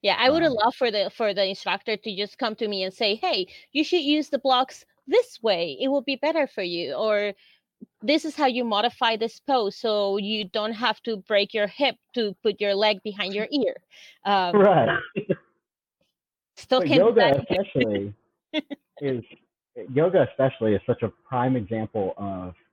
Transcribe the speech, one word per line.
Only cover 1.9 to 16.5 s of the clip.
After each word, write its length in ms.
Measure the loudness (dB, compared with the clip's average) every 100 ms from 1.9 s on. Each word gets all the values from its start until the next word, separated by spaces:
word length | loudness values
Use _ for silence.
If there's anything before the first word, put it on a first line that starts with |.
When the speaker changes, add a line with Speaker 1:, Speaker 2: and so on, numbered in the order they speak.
| -6
Speaker 1:
to 200 | -6 -8
just 200 | -8 -4
come 180 | -6 -4
to 100 | -6
me 160 | -4
and 100 | -6
say, 220 | -2 -2
"Hey, 320 | -2 -2 -4 -4 -10 -6
you 140 | -4
should 180 | 0 0
use 280 | 2 0 0
the 80 | -2
blocks 440 | 0 2 0 -6 _ _ 0
this 340 | 0 0 -4
way. 340 | -2 0 -2 -2
It 80 | -2
will 140 | 0
be 140 | -2 -2
better 320 | -2 0 -2
for 140 | -4
you." 300 | -6 -4 -6
Or, 400 | -4 0 0 -2 -6 _ _ _ _ -20 _
"This 240 | 0 0
is 100 | 0
how 120 | 0 0
you 180 | 0
modify 520 | -2 0 0 0 -2 0
this 220 | -4 -6
pose, 380 | -2 0 0 -4
so 400 | -2 0 0 -2
you 280 | -4 -6
don't 280 | -4 -4 -4
have 280 | -2 -4 -4
to 140 | -6 -8
break 360 | 0 0 2
your 140 | -2 -4
hip 280 | 0 -2 -2 _
to 200 | -4 -4 -2
put 180 | -4 -2
your 140 | -2
leg 280 | 2 2 0
behind 300 | -6 -8 -6
your 120 | -4 -4
ear." 280 | -2 -2 -4 _ -20 -20 _
Um, 320 | 0 0 2 4
Speaker 2:
Right. 420 | 6 6 4 0 -4 -10 -4 -6 _ _ _ _ _ _ _ _ _ _ _